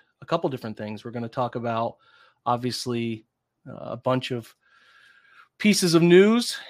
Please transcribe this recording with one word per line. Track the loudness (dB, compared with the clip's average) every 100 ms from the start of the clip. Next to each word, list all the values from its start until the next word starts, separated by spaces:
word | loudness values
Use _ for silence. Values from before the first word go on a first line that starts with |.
| _ _
a | -6
couple | -4 -2
different | -6 -10 -10
things. | -10 -10 -12
We're |
gonna | -10 -8
talk | -4 -4
about, | -4 -6 -4 -4 -8 _ _ _ _ -4
obviously, | -2 -2 -6 -6 -4 -4 -8 -14 _ _ _ -20
uh, | -16 -12
a | -6
bunch | -2 -2 -2
of | -8 -10 _ _ _ _ _ _ _ _ _ _ _
pieces | 2 2 4
of | 4
news | 8 8 8 4 -2 -10 -14